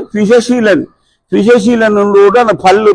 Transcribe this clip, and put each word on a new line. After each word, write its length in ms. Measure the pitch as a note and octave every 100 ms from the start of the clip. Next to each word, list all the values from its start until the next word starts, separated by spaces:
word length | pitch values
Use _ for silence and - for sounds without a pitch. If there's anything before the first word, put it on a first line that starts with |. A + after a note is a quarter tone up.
| -
பிசசீலன், 680 | G#3 G#3 A#3+ A3+ B3 G#3+ D3 - _ _ _ _
பிசசீலன் 680 | G3 G3+ A#3+ G3+ A#3 A3 G#3 G3+ G3+ G3+ A#3
அந்த 120 | A#3 F#3+
பல்லு 260 | F#3 G3+ G#3+